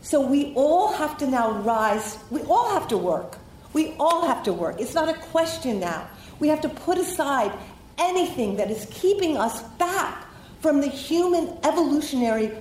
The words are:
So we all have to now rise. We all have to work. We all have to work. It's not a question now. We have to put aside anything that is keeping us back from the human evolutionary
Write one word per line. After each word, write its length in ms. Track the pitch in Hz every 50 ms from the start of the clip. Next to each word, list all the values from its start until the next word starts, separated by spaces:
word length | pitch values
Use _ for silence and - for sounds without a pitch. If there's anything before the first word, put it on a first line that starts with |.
| -
So 160 | - - 294
we 320 | 269 247 269 285 285 - -
all 380 | 247 269 302 320 359 415 415 -
have 240 | - 302 302 302 -
to 80 | 294 262
now 240 | 262 247 233 220 220 202
rise. 560 | 202 226 233 220 220 214 208 214 214 - - - - -
We 120 | 233 285 -
all 260 | - 339 453 494 415 403
have 140 | 359 - -
to 80 | 247 190
work. 400 | 175 180 165 139 - - - - - - - - - - -
We 200 | 294 320 311 - -
all 280 | 285 320 339 330 349 302
have 160 | 254 - -
to 100 | 214 180
work. 260 | 170 175 151 - -
It's 140 | 233 254 -
not 160 | 330 311 320
a 40 | 320
question 680 | 320 - - - 330 330 330 320 330 - 262 220 196
now. 280 | 180 175 165 156 - - - - - - - -
We 80 | - 285
have 140 | 302 302
to 80 | 311 294
put 280 | - - - - 247 349
aside 540 | 359 - - - 311 277 285 262 220 202 202 - - - - - - - - -
anything 580 | 330 359 359 370 349 - - 269 233 202 196 202
that 140 | 208 196
is 160 | 220 220 - -
keeping 460 | - - - 370 403 392 381 330 302 226
us 240 | 214 233 - - - - - -
back 460 | 349 349 370 381 311 - - - - - - - - - - -
from 220 | - 320 294 285
the 60 | 277 277
human 720 | - - - - 311 339 349 359 349 339 311 - - - -
evolutionary 880 | 294 302 339 330 277 285 302 302 - 277 254 240 226 220 226 220 214 214 -